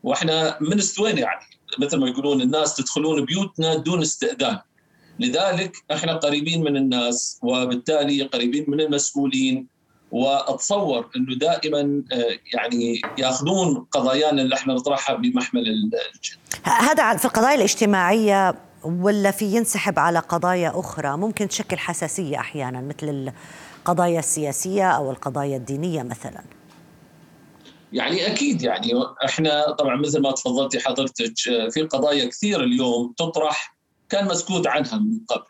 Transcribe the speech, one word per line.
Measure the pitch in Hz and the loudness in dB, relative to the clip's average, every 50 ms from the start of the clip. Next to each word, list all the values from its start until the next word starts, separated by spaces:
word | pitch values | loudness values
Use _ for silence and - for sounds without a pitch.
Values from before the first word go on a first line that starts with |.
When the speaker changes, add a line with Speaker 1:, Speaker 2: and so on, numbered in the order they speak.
| - | 0
Speaker 1:
وإحنا | - 139 139 - 156 156 160 160 156 - - | 0 0 0 2 2 2 2 2 0 0 -2
من | 151 160 196 214 | -2 0 2 2
استوينا | 196 - - 190 208 220 185 151 | 0 0 0 0 0 0 2 0
يعني | 120 - - - - _ - _ _ - - - | -2 -2 -4 -6 -10 _ -20 _ _ -12 -4 -2
مثل | 139 143 - 135 | -2 0 2 0
ما | 135 127 | 0 0
يقولون | 123 131 135 143 143 131 | 0 0 0 2 2 2
الناس | 123 127 147 156 156 143 - | 2 2 2 2 2 0 0
تدخلون | - 131 - - 156 151 160 156 151 127 | -2 -4 -4 -2 -2 0 0 0 0 0
بيوتنا | - 165 196 196 196 - - 160 160 160 | -2 -2 -2 -2 -4 -4 -4 -2 0 0
دون | 160 135 160 180 170 | 0 0 -2 0 0
استئذان، | 156 151 - - - 156 277 - 139 123 107 92 - _ _ _ _ _ _ _ _ _ - - | 0 -2 -2 -2 -2 -4 -2 0 -2 -2 -2 -4 -8 _ _ _ _ _ _ _ _ _ -8 -4
لذلك | 120 127 123 156 190 196 180 175 190 190 - - _ _ 147 | -2 0 0 2 2 2 0 0 -2 -6 -8 -14 _ _ -4
احنا | 156 - 165 160 | -2 -2 -2 -2
قريبين | - - 147 147 147 147 165 170 165 160 | 0 0 0 0 0 0 -2 -2 0 0
من | 147 143 | 2 2
الناس | 135 135 135 123 123 120 120 120 120 - - - - - | 2 2 2 2 2 0 0 0 -2 -4 -6 -8 -4 -2
وبالتالي | 120 127 127 127 127 123 123 - - 156 147 143 139 143 139 135 | 0 0 0 0 0 -2 -4 0 0 2 2 2 2 0 0 -2
قريبين | 135 - 123 120 120 123 147 151 143 | -2 -2 0 0 0 0 0 0 0
من | 143 151 | 0 0
المسؤولين، | 156 151 143 143 139 - - 143 139 135 131 131 131 131 131 135 131 - _ _ _ _ _ _ _ _ | 0 2 0 0 -2 -2 -2 0 0 0 2 2 2 2 0 -2 -4 -10 _ _ _ _ _ _ _ _
وأتصور | - 117 127 135 139 139 135 139 135 135 - - 202 202 190 151 131 117 117 - - | -2 0 2 2 2 2 0 -2 -4 -4 -2 -2 0 0 0 0 0 -2 -2 -4 -4
أنه | 127 127 127 127 | -4 -2 -2 -2
دائمًا، | 127 147 151 - - - 151 147 143 143 143 143 143 131 - 127 | 0 2 0 0 0 0 -2 0 0 2 2 0 -2 -2 -2 -2
آه، | 123 120 117 107 - _ - - | 0 0 0 -2 -4 _ -6 -4
يعني | 120 104 117 120 120 120 120 117 110 - - - - | -4 -2 0 0 0 0 0 -2 -2 -4 -6 -4 -2
يأخذون | 131 131 131 127 135 160 190 196 180 160 139 123 - _ | 0 0 0 0 0 0 2 2 4 2 2 0 -2 _
قضايانا | - 143 123 131 131 139 151 151 147 139 131 | 0 2 2 4 2 4 2 2 2 2 2
اللي | 131 139 | 2 0
احنا | 135 - 139 131 | 0 0 0 0
نطرحها | 127 123 143 143 135 - 139 131 | 0 0 0 0 0 0 -2 -2
بمحمل | 110 117 123 123 123 123 - - 123 113 110 | 2 0 2 2 2 -2 0 -2 -2 0 0
ال-، | 110 107 104 107 110 - - - - | 0 0 0 -2 -2 -4 -6 -8 -12
الجد. | - - - - - _ - - - - | -12 -12 -12 -12 -12 _ -10 -10 -4 0
Speaker 2:
ه-، | 185 | 2
هذا | 185 226 226 277 311 311 285 | 4 4 6 4 6 6 4
ع-، | 214 233 | 4 4
في | 165 - | 2 0
القضايا | 247 - 226 226 262 294 | 2 4 4 6 6 6
الاجتماعية | 277 196 214 - - 226 208 202 190 180 175 202 226 220 208 202 196 190 185 175 - - - - - - | 6 4 2 4 4 4 4 4 4 6 4 4 4 4 4 6 6 4 4 2 0 -8 -20 -20 -10 -6
ولا | 156 170 175 180 202 208 208 196 196 | -4 -2 0 2 2 2 4 2 2
في | 196 - 220 | 2 2 -2
ينسحب | 202 190 233 226 - - 196 - 208 165 160 | 2 2 2 2 2 -2 -2 -2 0 2 4
على | 147 170 170 165 | 4 4 4 2
قضايا | 160 - 175 170 170 180 185 180 170 160 - 180 | 0 0 -2 0 2 2 2 2 0 0 -2 -2
أخرى | 185 - - - 147 143 139 | -6 -6 -8 -4 -4 -4 -2
ممكن | 151 196 226 208 - 208 190 | -2 -2 -4 -2 -2 -4 -4
تشكل | - - 214 - - 170 | -2 -6 -4 -4 -6 -6
حساسية | - - 170 - 175 151 - - 185 143 147 123 | -4 -6 -6 -4 -6 -6 -4 -6 -4 -4 -4 -6
أحيانًا | 117 - - 151 135 123 127 123 | -6 -6 -6 -6 -6 -6 -6 -6
مثل | 127 143 143 - 156 151 147 139 135 135 131 - - - - - - - - - | -8 -10 -10 -8 -6 -6 -6 -4 -6 -8 -10 -12 -20 -20 -20 -20 -20 -20 -20 -6
القضايا | - - 180 165 175 175 170 165 | -2 0 2 2 2 2 2 0
السياسية | 151 - - 156 151 143 139 - - 185 190 202 190 185 | 0 -2 -4 -2 -2 -4 -4 -4 -4 -2 0 2 2 4
أو | 160 127 147 135 | 2 2 0 -2
القضايا | 131 - - 139 123 143 143 143 139 | -4 -6 -6 -6 -4 -4 -4 -2 -4
الدينية | 131 123 104 139 139 160 185 165 156 123 | -6 -6 -6 -6 -4 -4 -4 -4 -4 -4
مثلًا؟ | 123 120 - - - - - - - - - - - - - - - - - - - - - - - - - - - - - - - - - _ _ - | -6 -10 -10 -10 -14 -14 -14 -20 -20 -20 -20 -20 -20 -20 -20 -20 -20 -20 -20 -20 -20 -20 -20 -20 -20 -20 -20 -20 -20 -20 -20 -20 -20 -20 -20 _ _ -4
Speaker 1:
يعني | 165 110 131 165 190 175 | -4 -2 0 0 0 0
أكيد | 208 - - 285 294 240 - - | 0 0 0 0 0 0 0 0
يعني | 117 92 - 104 117 120 123 131 - - - - | -2 -2 -2 -2 -2 0 0 -2 -4 -4 -4 -2
إحنا | 147 - - 160 156 151 147 151 151 | -2 0 0 0 2 2 2 0 0
طبعًا | 147 - 147 135 123 | 0 0 0 0 0
مثل | 135 147 147 143 151 | 0 0 0 0 2
ما | 139 135 135 | 2 2 0
تفضلتي | - - 127 123 127 135 - - - | -2 -2 -2 0 0 -2 -2 -2 -2
حضرتك، | - 135 - 269 269 262 - - 233 226 226 - - 120 | -2 -2 -2 0 -2 -4 -4 -4 -6 -4 -4 -4 -4 -2
آه، | 123 117 110 113 | 0 0 -2 -2
في | 120 156 156 | -2 -2 -2
قضايا | 156 - 139 143 147 147 143 127 120 | -2 0 0 0 2 2 0 0 -2
كثير | - - - 208 202 165 127 | -4 -2 -2 0 0 2 2
اليوم | 123 123 127 131 123 120 117 123 120 - | 2 2 2 2 2 0 0 -2 -4 -4
تطرح | - 170 165 - - 156 151 143 - - - _ _ _ _ _ _ _ _ | -4 -4 -2 0 0 0 0 0 -2 -6 -10 _ _ _ _ _ _ _ _
كان | - 196 202 196 | -2 0 0 0
مسكوت | 175 - - - 190 175 156 | -2 -2 -2 -2 -2 0 0
عنها | - 127 147 135 - 113 107 | 0 0 0 0 0 0 0
من | 107 107 113 - - - | 0 0 0 -2 -4 -4
قبل | - - - | -6 -6 -6